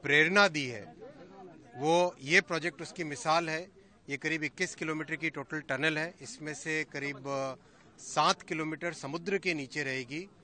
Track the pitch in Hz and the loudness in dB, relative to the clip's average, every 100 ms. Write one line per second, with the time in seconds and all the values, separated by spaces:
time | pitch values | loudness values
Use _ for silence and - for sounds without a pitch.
0 | 131 147 160 196 202 151 135 110 98 - | 6 6 8 8 6 4 -4 -6 -10 -16
1 | - - - - - - - - 147 170 | -18 -18 -20 -18 -20 -20 -18 -4 4 4
2 | 180 175 135 180 180 165 151 - 160 - | 4 0 4 4 4 -2 -2 -6 -12 -8
3 | 160 143 160 165 165 156 190 - - - | -6 -4 2 2 2 -4 -6 -18 -20 -20
4 | - 139 156 160 151 - 180 - 160 156 | -8 -4 -2 -2 -2 -4 -6 -4 -4 -4
5 | 151 160 160 151 135 156 - 131 156 151 | -4 -4 -4 -6 -6 -8 -4 0 0 0
6 | 165 - 135 - 156 143 160 156 147 143 | -4 -8 -16 -12 -10 -8 -4 -4 -4 -6
7 | 143 139 135 139 135 131 - - - - | -6 -8 -6 -4 -6 -8 -16 -20 -20 -18
8 | - - 160 190 - 160 156 156 175 160 | -6 2 4 2 -2 -4 -4 -4 -6 -6
9 | 139 165 170 196 185 160 131 151 139 131 | -8 -6 -2 -2 0 -2 -4 -4 -2 -4
10 | 123 147 196 - | -4 -8 -10 -16